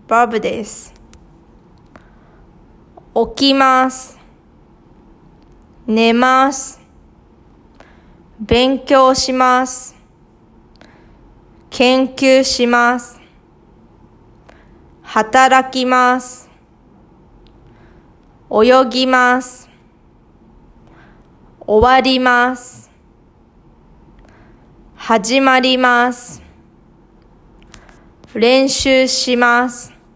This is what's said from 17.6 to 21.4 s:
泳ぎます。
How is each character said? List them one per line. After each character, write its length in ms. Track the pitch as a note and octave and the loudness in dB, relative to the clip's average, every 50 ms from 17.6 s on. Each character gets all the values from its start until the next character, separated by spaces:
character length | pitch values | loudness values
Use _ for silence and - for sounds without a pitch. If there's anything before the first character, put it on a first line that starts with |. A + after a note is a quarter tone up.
| - - - _ - - - - _ _ _ _ _ _ _ _ _ - | -20 -20 -20 _ -20 -20 -20 -20 _ _ _ _ _ _ _ _ _ -4
泳 380 | - G#3+ A3 B3 B3+ C4 C4+ A#3 | 0 2 4 4 4 4 2 0
ぎ 180 | - B3+ C4 | -2 -2 0
ま 360 | B3+ B3+ B3+ B3 B3 B3 B3+ | 0 2 2 2 2 0 -2
す。 260 | B3+ - - - - - _ _ _ _ _ _ _ _ _ _ _ _ _ _ _ _ _ - _ - - _ _ - - - - - - _ - _ _ _ | -4 -8 -12 -12 -16 -20 _ _ _ _ _ _ _ _ _ _ _ _ _ _ _ _ _ -20 _ -20 -20 _ _ -20 -20 -20 -20 -20 -20 _ -20 _ _ _